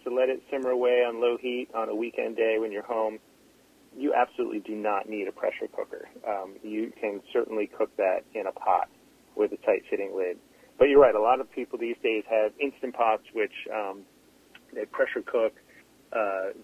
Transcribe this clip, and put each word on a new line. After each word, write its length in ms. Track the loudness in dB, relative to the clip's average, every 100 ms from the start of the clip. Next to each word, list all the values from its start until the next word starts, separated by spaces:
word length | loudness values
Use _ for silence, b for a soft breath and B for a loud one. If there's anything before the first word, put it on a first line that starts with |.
to 100 | -2
let 140 | 0 2
it 140 | 0 -4
simmer 200 | -4 -2
away 340 | 2 4 4 2
on 140 | 2
low 160 | 0 0
heat 320 | -4 -4 -4
on 140 | -6 -4
a 60 |
weekend 420 | -4 -4 -4 -4 0
day 200 | 2 2
when 140 | -2
you're 100 | -6
home, 340 | -6 -2 -2 -4 -16 _ _ _ _ _ _ -6
you 180 | 0
absolutely 460 | 2 0 -2 -4 -4
do 160 | -8 -4
not 320 | -2 -2 -4
need 180 | -6 -6
a 60 |
pressure 340 | -4 -4 -4 -8
cooker. 340 | -8 -10 -10 -14 -12 -6
Um, 280 | -6 -8 -12
you 300 | -8 -6 -6 -4
can 200 | -6 -6 -4
certainly 340 | -2 -2 -4 -6
cook 300 | -2 -4 0
that 240 | 0 0 -4
in 120 | -6 -6
a 60 |
pot 360 | -4 0 2 0 -8 _ _ _
with 160 | 0 0
a 40 | 0
tight-fitting 600 | 0 0 0 -4 -4 -4
lid. 220 | -4 -4 _ b b 4
But 100 | 8
you're 120 | 10
right, 140 | 8
a 60 | 8
lot 200 | 4 2
of 100 | 0
people 280 | -8 -8 -6
these 180 | -6 -2
days 200 | -2 -2 0
have 220 | 0 0 -2
Instant 340 | -6 -6 -10
Pots, 300 | 0 2 0 -2
which, 180 | -4 -4 -4 -8
um, 280 | -6 -6 -8 -16 _ _ _ _ -20 -14
they 120 | -10
pressure 380 | -8 -4 -2 -4
cook. 320 | -4 0 0 -2 b b _ _ _
Uh, 380 | -4 -2 -2 -4 -6